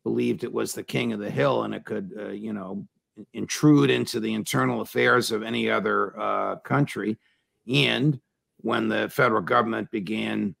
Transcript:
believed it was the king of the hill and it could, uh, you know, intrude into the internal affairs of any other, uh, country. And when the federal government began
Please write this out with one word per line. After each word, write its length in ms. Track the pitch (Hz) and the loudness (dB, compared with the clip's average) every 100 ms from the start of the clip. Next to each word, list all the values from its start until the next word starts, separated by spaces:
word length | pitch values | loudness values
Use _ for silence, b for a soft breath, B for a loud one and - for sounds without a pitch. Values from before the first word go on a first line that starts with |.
believed 400 | 117 117 120 117 | -4 0 0 0
it 100 | 117 | -4
was 200 | 117 113 | -4 -4
the 100 | - | -6
king 280 | - 131 120 | -6 -4 -2
of 80 | 107 | -4
the 100 | 104 | -4
hill 340 | 139 143 120 | 0 2 2
and 100 | 107 | -2
it 120 | 104 - | -6 -8
could, 260 | 107 98 107 | -8 -8 -10
uh, 120 | 101 | -10
you 240 | 98 110 | -8 -8
know, 340 | 104 92 98 - _ _ - - | -8 -8 -10 -12 _ _ -20 -16
intrude 560 | 117 - - 151 147 139 | -10 -8 4 6 8 6
into 300 | 123 120 113 | 2 0 -2
the 140 | 110 | -2
internal 480 | 110 - 131 131 117 | -2 -2 0 0 0
affairs 500 | 113 123 123 120 117 | -2 2 4 4 2
of 120 | 110 | -2
any 260 | 113 117 113 | -2 -2 0
other, 480 | 110 104 101 101 107 | 0 2 0 -2 -4
uh, 360 | 104 101 98 95 | -2 -2 -2 -6
country. 600 | - 135 143 - 107 110 _ _ _ _ - | 0 2 2 0 -4 -4 _ _ _ _ -2
And 520 | 135 131 117 143 131 - _ _ _ | 2 2 2 2 0 -6 _ _ _
when 300 | 110 117 110 | -2 0 0
the 220 | 110 110 | 0 0
federal 320 | - 123 110 | 2 2 2
government 500 | 87 123 113 110 104 | 2 2 2 -2 -4
began 640 | 113 92 110 110 107 104 - | -6 -4 -4 -4 -2 -4 -6